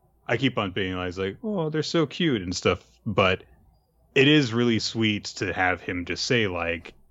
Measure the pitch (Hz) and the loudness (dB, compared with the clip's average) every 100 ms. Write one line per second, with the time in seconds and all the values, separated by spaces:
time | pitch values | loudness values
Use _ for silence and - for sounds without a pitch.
0 | _ _ - 151 135 - 98 92 95 92 | _ _ -4 0 0 0 -4 -2 -4 -4
1 | 90 90 95 - 220 202 156 156 147 170 | -6 -4 -6 -6 -6 -4 -2 -4 -2 0
2 | 147 - 170 117 90 90 107 87 - _ | 0 0 0 0 -2 -2 0 0 -4 _
3 | - 98 95 92 - _ _ _ _ _ | -4 2 2 2 -4 _ _ _ _ _
4 | _ 135 135 151 131 117 120 113 - 117 | _ 4 6 6 4 2 2 2 0 0
5 | 110 101 - - 101 87 92 87 - 92 | 0 0 -4 -6 -4 0 0 0 -4 -6
6 | 87 85 - 123 104 87 85 85 - - | -6 -4 0 2 2 -2 -4 -6 -8 -20
7 | - | -20